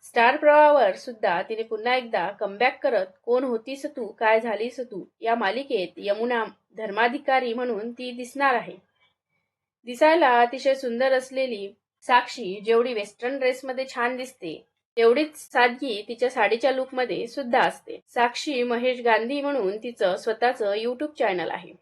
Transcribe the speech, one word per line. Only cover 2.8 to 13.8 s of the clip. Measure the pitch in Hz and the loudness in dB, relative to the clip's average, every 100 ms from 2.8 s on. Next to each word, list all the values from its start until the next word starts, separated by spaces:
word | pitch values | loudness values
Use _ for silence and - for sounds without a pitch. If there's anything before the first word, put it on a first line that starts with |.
करत | 277 220 190 _ | -2 0 -2 _
कोण | - 247 | -2 0
होतीस | 269 226 220 277 294 | 0 -4 -6 -10 -10
तू, | 294 214 | -10 -12
काय | - 220 220 | -2 2 2
झालीस | 233 208 233 - | 0 -4 -6 -8
तू | 240 190 - _ | -12 -12 -16 _
या | 226 233 | -2 0
मालिकेत | 196 226 277 240 175 - | 0 -2 -4 -4 -4 -8
यमुना | 196 208 240 240 208 - _ - | -6 -4 -2 -2 -4 -10 _ -12
धर्माधिकारी | 220 202 240 285 277 262 247 | -8 0 0 0 0 0 0
म्हणून | 233 247 214 226 | -4 -4 -6 -8
ती | 240 247 | -10 -12
दिसणार | 240 240 269 277 | -12 -12 -2 0
आहे. | 240 180 180 _ _ _ _ _ _ _ _ _ _ 226 | 0 -4 -18 _ _ _ _ _ _ _ _ _ _ -14
दिसायला | 247 311 330 294 240 | 2 4 6 6 6
अतिशय | 240 262 269 | 4 2 0
सुंदर | 262 254 233 262 | 0 -2 0 2
असलेली | 262 254 262 262 214 196 - _ _ | 2 0 -4 -4 -4 -10 -14 _ _
साक्षी | - 247 - - 202 196 208 | 2 2 2 -8 -8 -8 2
जेवढी | 226 247 | 2 2
वेस्टर्न | 226 202 _ 240 277 | -2 -6 _ -8 -2
ड्रेसमध्ये | 254 254 269 254 | -2 -2 -6 -6